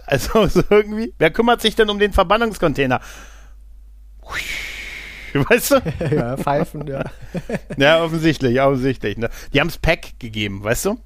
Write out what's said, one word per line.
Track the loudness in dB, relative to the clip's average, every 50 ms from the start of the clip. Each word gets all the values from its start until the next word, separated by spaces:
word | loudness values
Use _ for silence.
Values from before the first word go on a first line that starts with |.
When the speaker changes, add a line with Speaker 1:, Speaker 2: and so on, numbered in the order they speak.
| 2
Speaker 1:
Also | 0 0 0 0 2 2 4 4
<laughs> | 4
so | 4 2 4 6
irgendwie, | 6 4 4 2 -2 -6 -6 -6 -2 0
wer | 0 2
kümmert | 2 2 2 4 2 2
sich | 2 0 2
denn | 2 2 2
um | 2 2
den | 0 2 4
Verbannungscontainer? | 2 2 4 2 2 2 0 -2 0 0 0 0 0 0 0 0 -2 -4
<laughs> | -8 -16 -20 -20 -20 -20 -20 -20 -20 -20 -20 -20 -20 -20 -20 -20 -20 -20 -20 -20 -20 -20 -20 -16 -12 -10 -8 -8 -8 -8 -8 -10 -10 -12 -12 -12 -14 -14 -14 -14 -16 -16 -16 -10 -4 -2
Weißt | -2 2 4 4 4 4 4 2
du? | 2 2 0 -4 -4 -2 0
Speaker 2:
<laughs> | 0
Ja, | 0 0 -2 -4
Pfeifen, | -4 -2 0 0 0 0 -2 -6 -8 -10
ja. | -8 -8 -8 -8 -8 -10 -14 -14 -12 -10 -10 -8 -6 -8 -8 -8 -8 -2
Speaker 1:
Ja, | 2 4 6 6 4 4
offensichtlich, | 0 -2 0 2 2 2 2 0 0 2 2
offensichtlich, | 4 2 2 2 0 -2 -2 -2 -4 -6 -4
ne? | -4 -4 -6 -6 -10 -8 -2 0
Die | 0
haben's | 0 0 -2 0
Peck | 0 0 0 0 -4 -10 -16 -14
gegeben, | -14 -10 -6 -4 -4 -4 -4 -4 -2
weißt | -2 -2 0 -2
du? | -2 -4 -4 -8